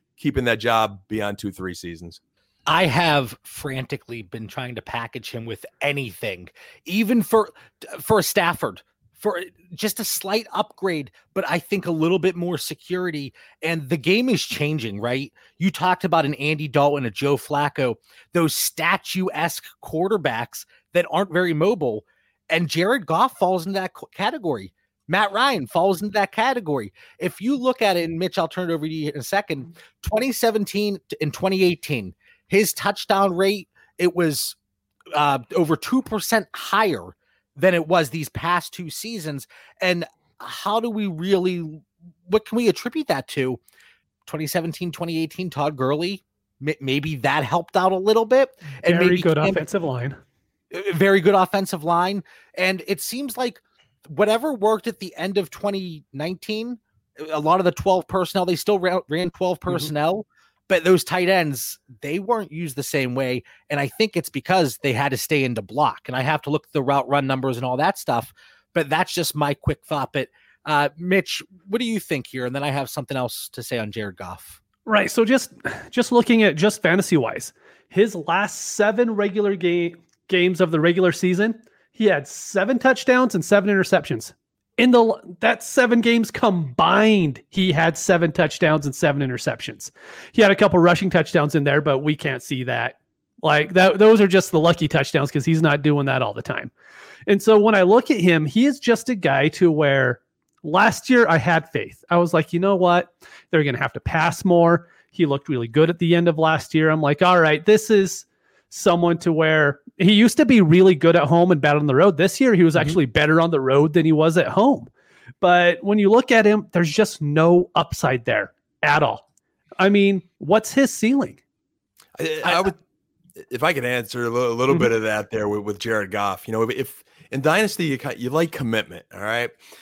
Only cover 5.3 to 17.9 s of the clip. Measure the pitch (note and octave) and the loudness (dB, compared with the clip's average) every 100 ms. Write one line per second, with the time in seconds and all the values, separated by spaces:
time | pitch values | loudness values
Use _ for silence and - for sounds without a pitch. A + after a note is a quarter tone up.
5.3 | A#2+ A2+ G#2+ - - C#3+ C#3+ B2 F2 A2 | -12 -10 -12 -14 -6 -4 -4 -8 -10 -10
6.3 | F2+ F2+ _ - - - G3 G#3+ A#3+ - | -10 -14 _ -20 -20 -6 -2 0 0 2
7.3 | A3 G3+ - _ _ - - - G#3+ - | 0 0 -8 _ _ -18 -12 0 0 0
8.3 | - F3 E3+ B2+ F#2 _ _ _ _ G#3+ | 0 -2 -2 -6 -10 _ _ _ _ -6
9.3 | F3 F#3 _ _ F3 G#3+ - G#3+ - G3 | -6 -10 _ _ -8 -6 -6 -8 -4 -2
10.3 | A3 G#3+ E3+ - - F#3 D#3+ C3+ _ _ | -2 -4 -6 -6 -4 -4 -4 -8 _ _
11.3 | F#3+ E3 E3+ - G3+ F3 D#3+ D#3+ F#3 F#3 | -6 -2 -4 -2 -4 -2 -2 0 0 -2
12.3 | F3 F3 E3 - D3+ - F3+ F3+ D#3 C#3 | -4 -6 -6 -8 -12 -10 -6 -6 -8 -12
13.3 | _ - - E3 E3 C3+ E3 C#3 G#3 B3 | _ -20 -10 -6 -6 -4 -2 2 2 2
14.3 | F#3 - - D3 D3+ A2+ G2+ A#2 C3 C#3 | 0 -2 -4 -4 -4 -6 -6 -6 -6 -8
15.3 | _ _ - F3+ - F3+ F3+ F3+ E3 C#3+ | _ _ -4 -4 0 -2 0 0 0 0
16.3 | D3 D3 D3+ D3+ C#3+ C#3+ C#3+ B2 - C#3 | -2 -4 -4 -2 2 2 2 -4 -4 -2
17.3 | C#3+ - C#3+ D3 - C3 | -2 -2 -4 -2 -2 -4